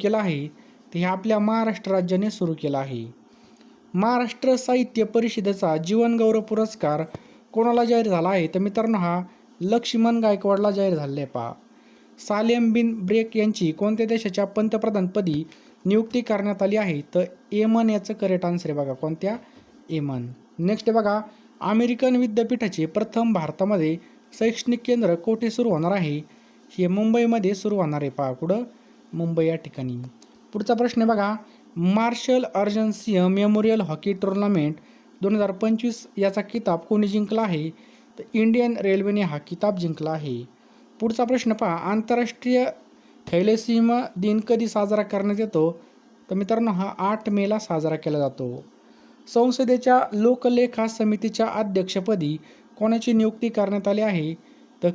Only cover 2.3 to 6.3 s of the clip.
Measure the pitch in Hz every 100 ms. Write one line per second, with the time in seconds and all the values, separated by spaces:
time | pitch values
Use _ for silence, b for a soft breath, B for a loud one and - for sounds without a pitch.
2.3 | 208 175 156 151 139 135 127 117 120 _
3.3 | B B B B B B 180 214 247 240
4.3 | - 254 254 247 254 247 226 208 233 226
5.3 | 220 196 196 180 156 165 220 233 233 220